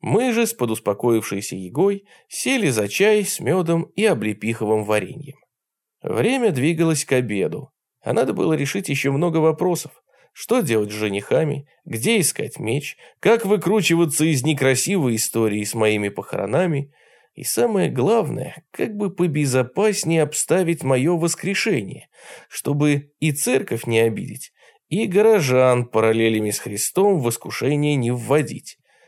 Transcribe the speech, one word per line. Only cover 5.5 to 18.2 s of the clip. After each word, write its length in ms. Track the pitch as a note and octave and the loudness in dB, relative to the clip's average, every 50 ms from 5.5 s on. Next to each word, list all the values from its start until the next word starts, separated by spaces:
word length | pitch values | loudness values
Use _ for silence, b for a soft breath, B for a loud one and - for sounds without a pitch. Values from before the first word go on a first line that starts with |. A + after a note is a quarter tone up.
| _ _ _ _ _ _ _ _ _ _ | _ _ _ _ _ _ _ _ _ _
Время 500 | _ - - G#2+ A#2+ A#3 B3+ C4+ A#3+ A3 | _ -6 -4 -2 0 0 0 0 0 0
двигалось 540 | E3 C3 B2 D#3 E3+ D#3+ E3+ E3 D#3+ C#3+ - | 0 0 0 -2 0 0 0 0 0 -2 -2
к 80 | - C3+ | 0 0
обеду, 580 | B2+ B2 G#2 G#2 G2 F#2 D#2+ E2 - - - _ _ _ _ _ _ | 0 0 0 -2 -2 -2 -2 -4 -6 -12 -14 _ _ _ _ _ _
а 100 | _ - | _ -2
надо 220 | - A3 B3 C4 G#3 | 0 0 0 0 0
было 180 | F3+ - E3+ | 0 0 0
решить 380 | D#3+ D3 C#3+ C#3 - G3+ G3 - | 0 0 -2 -4 -4 -6 -4 -4
ещё 240 | C#3+ C#3 - C#3 C3+ | -4 -2 -2 -2 0
много 240 | C#3 E3+ F3 D#3+ E3 | 0 0 0 0 2
вопросов. 680 | D#3 D#3+ D#3 D#3+ F3+ F3+ F3 - - C#3 _ _ _ b b b b b b | 2 2 2 2 0 0 0 -2 -6 -12 _ _ _ b b b b b b
Что 260 | - - - A3+ B3+ | -20 -2 0 0 0
делать 320 | G#3 C#3 A#2 A2 G#2 G#2 | 2 2 2 0 0 -2
с 40 | G#2 | -4
женихами, 720 | G#2+ G#2+ G#2+ G2 G2+ G#2 - A#2 C#3 D#3+ D3+ C#3+ D3 C#3 _ _ _ _ | -4 -2 -2 -2 -4 -2 0 0 0 0 0 -2 -6 -8 _ _ _ _
где 340 | - - A2+ A2+ G#3 A#3 A3 | -10 -10 -4 -2 0 2 2
искать 400 | D#3+ - - - G#2 - - - | 0 0 -2 -4 -8 -10 -8 -8
меч, 380 | G2+ G#2+ A#2 D3 C#3+ - - B B B B B | -4 -4 -4 -4 -4 -8 -14 B B B B B
как 240 | - F#3+ A3+ A3+ A3+ | 2 2 2 4 4
выкручиваться 800 | F#3+ G#3 G3+ D#3+ F3 G#3 A3 F3 - E3 E3 E3+ D#3 C#3 - D3+ | 2 0 2 2 2 2 2 2 2 4 4 4 2 2 0 2
из 180 | E3 D#3 C3 A#2+ | 2 2 2 2
некрасивой 720 | D3 D#3+ C3+ C3+ C3+ C3 B2+ - - G3 F#3+ D3+ B2+ A#2 | 0 0 2 2 2 2 2 0 0 0 2 2 2 0
истории 480 | A2 - - - A2+ A2+ A2 G#2 G#2 G#2 | 0 -2 -2 0 0 0 2 0 -2 -4
с 100 | G#2 - | -4 -2
моими 360 | A2+ A2 G#2+ G#2+ G#2 G#2 G2+ | 0 2 2 2 2 0 -2
похоронами 840 | G2+ - G2+ - - G2 G2 G2 A2 C#3 F#3 F3+ D#3+ C#3 C#3+ C#3+ b b b b b b b b b | -4 -6 -10 -8 -6 -6 -4 -2 0 0 0 0 0 -2 -4 -8 b b b b b b b b b
и, 120 | - - | -12 -8
самое 440 | - - - A#3+ A#3+ A3 G3 F3 D#3 | -6 -2 0 0 2 2 0 0 0
главное, 760 | B2 B2+ A#2+ E3+ A3+ A#3 | 0 0 0 2 2 0